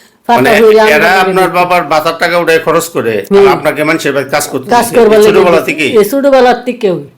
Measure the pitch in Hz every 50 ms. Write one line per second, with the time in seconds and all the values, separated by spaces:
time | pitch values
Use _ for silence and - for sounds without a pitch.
0 | _ _ _ _ _ - 233 226 254 240 220 208 226 220 214 220 214 214 202 208
1 | 170 170 190 190 185 190 185 185 185 175 170 180 180 175 180 175 165 143 160 156
2 | 156 165 160 - 175 170 170 175 170 160 160 156 - 170 151 170 165 - - 151
3 | 113 113 110 101 98 - 196 196 202 190 - 160 - 156 135 139 151 156 165 156
4 | - 143 131 139 131 131 156 147 143 - 151 131 127 202 240 240 220 - - 240
5 | 226 208 220 214 208 214 - - 190 175 170 - - - - - - - - 220
6 | 196 202 269 277 269 277 269 262 247 247 233 240 - 254 240 - 220 196 175 147
7 | 139 - _